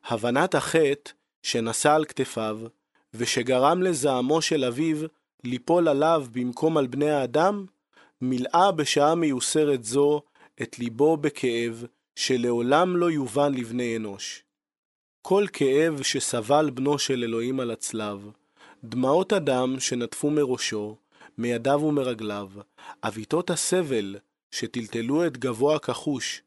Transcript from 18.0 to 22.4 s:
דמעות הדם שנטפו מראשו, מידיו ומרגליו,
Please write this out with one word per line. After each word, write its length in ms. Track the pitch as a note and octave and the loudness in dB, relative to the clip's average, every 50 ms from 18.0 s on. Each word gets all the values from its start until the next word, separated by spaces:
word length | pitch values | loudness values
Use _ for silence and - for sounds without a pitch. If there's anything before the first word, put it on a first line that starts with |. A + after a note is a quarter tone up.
| G#2+ G#2 G2+ G2 G2+ G#2 G#2+ _ _ _ _ _ - - - _ - | -6 -6 -8 -10 -12 -18 -20 _ _ _ _ _ -20 -20 -20 _ -14
דמעות 480 | A2+ A2 B2 B2+ C3 C#3+ F3 F#3+ F#3 | -8 -4 0 2 4 4 4 4 2
הדם 440 | D#3 C#3 C#3+ C#3 C3 B2+ B2+ B2+ C3 C3 | 0 0 2 2 0 2 0 0 -2 -4
שנטפו 520 | - - C#3 B2 A#2+ A2+ - - - D3 | -4 -4 -2 -4 -4 -6 -6 -2 -2 0
מראשו, 680 | D3+ D3+ C#3+ B2+ B2+ B2 - - A2+ G#2+ G#2 G#2 G#2+ _ _ _ _ _ - - _ - | 2 2 2 2 0 -2 -2 -6 -4 -6 -8 -8 -12 _ _ _ _ _ -20 -20 _ -6
מידיו 420 | A#2 A#2+ A#2+ A#2 A#2 C3+ C#3 C#3+ D3+ | -4 -2 -2 0 2 2 2 4 2
ומרגליו, 680 | D#3 D3+ C#3+ C3 B2+ A#2+ G#2+ A2 G#2+ G#2 G2+ | 2 2 2 0 -2 -4 -4 -6 -6 -6 -8